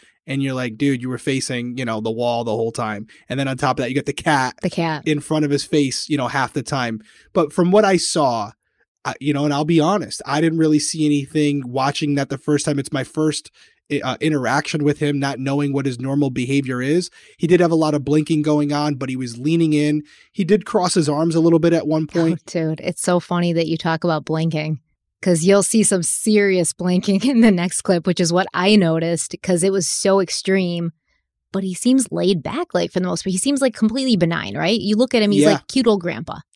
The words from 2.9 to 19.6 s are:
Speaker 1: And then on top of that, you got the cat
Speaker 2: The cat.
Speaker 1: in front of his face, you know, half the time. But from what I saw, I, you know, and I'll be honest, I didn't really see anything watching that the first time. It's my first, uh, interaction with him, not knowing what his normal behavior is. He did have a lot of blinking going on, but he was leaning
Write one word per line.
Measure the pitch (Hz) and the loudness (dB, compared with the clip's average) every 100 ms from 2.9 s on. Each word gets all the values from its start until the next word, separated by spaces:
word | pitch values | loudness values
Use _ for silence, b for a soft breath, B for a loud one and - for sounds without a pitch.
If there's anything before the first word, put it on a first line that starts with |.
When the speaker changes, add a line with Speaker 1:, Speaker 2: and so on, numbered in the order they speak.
| 104 110 b - | -6 -12 b -8
Speaker 1:
And | 131 | -4
then | 135 | -4
on | 131 | -2
top | 143 127 | 0 0
of | |
that, | 123 | -2
you | 131 | -4
got | 139 | -4
the | |
cat | 139 - 143 131 - | -4 0 2 0 -4
Speaker 2:
The | 185 | -6
cat. | - 170 156 143 | -2 -2 -4 -2
Speaker 1:
in | 151 | -4
front | - 156 147 | -2 -2 0
of | |
his | 143 | 0
face, | - 156 139 123 - | 0 0 0 -2 -4
you | 147 | -4
know, | 123 | -2
half | 139 123 | -2 -2
the | - | -4
time. | 123 139 120 110 b b b | -6 -4 -4 -6 b b b
But | - 151 | 0 0
from | - 175 | 2 4
what | 202 208 | 4 4
I | 185 | 2
saw, | - 175 139 117 104 - _ _ _ _ - | 0 0 0 0 -6 -12 _ _ _ _ -10
I, | - | -6
you | 139 | -2
know, | 143 147 | 0 0
and | |
I'll | 143 151 | 0 2
be | 165 | 2
honest, | 151 202 135 - - | 2 0 -2 -8 -4
I | 143 | 0
didn't | 160 160 | 0 2
really | 160 151 | 2 2
see | 147 165 151 | 0 -2 0
anything | 147 135 156 147 143 127 | 0 -2 -2 0 -2 -4
watching | 127 135 143 151 143 | -2 -2 -2 -2 -2
that | 135 | -2
the | 135 | -4
first | - 147 143 | 0 0 0
time. | 139 | -4
It's | 135 | -4
my | 147 127 | -6 -4
first, | - 156 147 - b b b - 147 | -2 0 -2 -8 b b b -8 -4
uh, | 123 123 | -4 -2
interaction | 160 151 127 135 139 156 147 | -2 0 0 0 0 -2 0
with | 147 | 0
him, | 147 143 | -2 -2
not | 139 127 | -2 -4
knowing | 135 139 143 | -4 -2 -2
what | 139 135 | -2 -2
his | 123 | -4
normal | 131 139 139 | -2 0 0
behavior | 127 123 139 131 127 | -2 -2 0 0 -4
is. | 127 165 180 B B B | -2 -2 -2 B B B
He | 160 | 2
did | 175 | 4
have | 175 | 4
a | 165 | 2
lot | 156 | 2
of | 147 139 | 0 0
blinking | 151 151 160 | 0 2 0
going | 151 151 147 | 2 2 2
on, | 147 147 139 | 0 -2 -2
but | 131 | -4
he | 131 | -4
was | 127 117 | -6 -6
leaning | 135 170 | -2 2